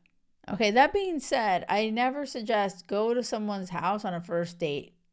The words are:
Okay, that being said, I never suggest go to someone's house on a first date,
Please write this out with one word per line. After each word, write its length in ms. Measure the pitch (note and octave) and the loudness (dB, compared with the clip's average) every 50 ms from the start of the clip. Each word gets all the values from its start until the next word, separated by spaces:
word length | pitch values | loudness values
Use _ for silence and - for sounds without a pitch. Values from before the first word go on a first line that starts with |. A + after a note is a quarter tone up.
| _ _ _ _ _ _ _ _ - - | _ _ _ _ _ _ _ _ -8 -6
Okay, 200 | G3+ F#3+ A3+ G#3 | -2 2 2 4
that 200 | G#3 C4 C#4+ D#4 | 6 6 6 6
being 280 | - G4+ G4 F#4 E4 C#4 | 4 2 0 0 -2 -4
said, 460 | - - - - A3 G3+ F#3 E3+ - - | -2 0 0 2 2 2 2 0 0 0
I 220 | G3 G#3 A3 A3 | 0 0 0 0
never 340 | A3 A#3 B3 C4 C4+ C#4+ C#4+ | 0 0 0 0 0 -2 -6
suggest 640 | C4+ - B3 G#3+ A3+ A3+ G#3 G3+ F#3+ G3 - - | -6 -6 -6 -2 0 2 2 2 0 -2 -6 -6
go 260 | - G3+ G3+ A3 A#3 A#3+ | -2 0 0 2 2 2
to 80 | B3 | 0
someone's 480 | A#3 - A#3+ A3 G#3+ G#3 G3+ G3 F#3 F3+ | 0 -2 -4 -4 -2 -4 -4 -6 -6 -6
house 360 | F#3 E3 E3 F3+ G#3 G#3 A3 | -6 -2 0 0 0 0 -2
on 100 | F#3+ F3 | -4 -4
a 40 | F3 | -6
first 380 | F3 - E3+ E3+ F3 E3+ - | -4 -2 -2 -2 -2 -2 -4
date, 380 | - F3 D3 C#3+ C#3+ - - _ _ _ _ | -4 -4 -2 -2 -4 -6 -10 _ _ _ _